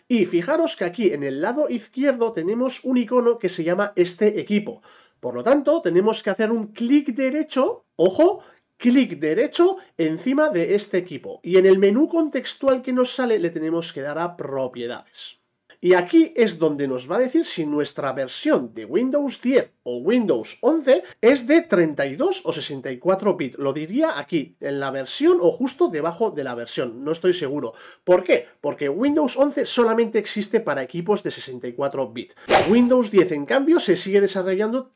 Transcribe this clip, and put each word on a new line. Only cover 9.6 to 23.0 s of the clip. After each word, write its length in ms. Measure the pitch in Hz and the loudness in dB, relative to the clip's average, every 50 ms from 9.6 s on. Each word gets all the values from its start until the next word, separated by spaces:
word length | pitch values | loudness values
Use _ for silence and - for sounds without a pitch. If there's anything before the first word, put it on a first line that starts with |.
| 349 370 381 381 - _ _ - | 2 2 2 0 -8 _ _ -2
encima 540 | 165 156 160 165 - 254 269 285 302 302 | -2 -2 -2 -4 -2 -2 0 2 2 2
de 240 | - 175 165 - 190 | 2 0 0 0 0
este 240 | 202 202 - - 185 | -2 -2 -2 -4 -4
equipo. 400 | 175 - 151 131 - 98 95 - | -4 -4 -12 -14 -12 -14 -16 -12
Y 160 | - 170 180 185 | -6 2 4 6
en 80 | 185 | 6
el 140 | 190 190 190 | 6 6 6
menú 280 | 202 196 202 254 320 - | 6 4 4 4 2 2
contextual 760 | - 330 320 294 - 262 247 - - - - 269 262 254 254 | 2 0 -2 0 -2 -4 -6 -6 -10 -2 0 0 0 0 0
que 100 | 262 254 | -4 0
nos 220 | 254 254 247 - | 0 0 0 0
sale 240 | - 254 240 220 196 | -4 -2 0 0 0
le 100 | 170 170 | 0 -2
tenemos 420 | 170 165 156 160 165 170 170 - | -4 -4 -4 -2 -2 -4 -4 -6
que 100 | - 147 | -10 -10
dar 180 | 135 147 147 160 | -8 -8 -6 -4
a 180 | 170 175 170 - | -6 -6 -6 -10
propiedades. 1000 | 143 139 135 135 131 123 127 120 117 120 117 - - _ _ - - - - _ _ _ _ _ _ _ - _ | -10 -8 -6 -4 -6 -6 -6 -8 -8 -8 -8 -10 -14 _ _ -20 -20 -20 -20 _ _ _ _ _ _ _ -16 _
Y 120 | - 180 185 | 2 4 4
aquí 380 | 180 175 - - 330 320 - - | 4 4 4 4 4 4 4 2
es 240 | 254 226 208 170 160 | 0 0 0 0 0
donde 280 | 165 156 147 139 143 135 | 0 0 0 0 -4 -4
nos 220 | 127 123 123 131 | -4 -6 -6 -4
va 60 | 180 | -2
a 60 | 226 | 0
decir 220 | 254 254 254 330 330 | 0 0 0 -2 -2
si 220 | - - - 156 | -2 -4 -6 -4
nuestra 480 | 147 147 147 147 139 - - 143 135 131 | -4 -2 -2 -4 -4 -6 -6 -6 -6 -4
versión 640 | 139 135 123 - - - - 302 160 127 113 113 | -4 -6 -6 -8 -6 -2 0 0 0 0 -4 -12
de 100 | 110 110 | -14 -12
Windows 560 | 104 135 196 247 262 262 294 285 269 208 - | -4 -2 -2 -2 0 -2 -2 -2 -2 -8 -6
diez 300 | - 240 277 233 - - _ _ - 123 | -4 0 2 2 0 0 _ _ -10 -8
o 100 | 123 120 | -8 -4
Windows 580 | 127 175 240 254 226 175 143 117 107 - - - | -2 0 0 2 2 0 0 -2 -2 -8 -12 -2
once 420 | - 247 320 330 277 262 262 359 - - - - | 0 0 0 0 2 2 2 2 2 -6 -10 2
es 260 | - 233 285 269 233 233 | 4 4 4 4 2 2
de 140 | 302 339 | 2 2
treinta 440 | 330 - 214 180 170 156 147 - 139 | 4 2 2 2 2 2 0 -4 -4
y 120 | 139 135 170 | -6 -4 -2
dos 240 | 277 381 359 - - | -2 -2 -2 -4 -6
o 80 | 156 | -8
sesenta 400 | - 151 - - 147 135 123 139 | -8 -6 -8 -10 -10 -10 -10 -10
y 60 | 127 | -12
cuatro 380 | 123 | -6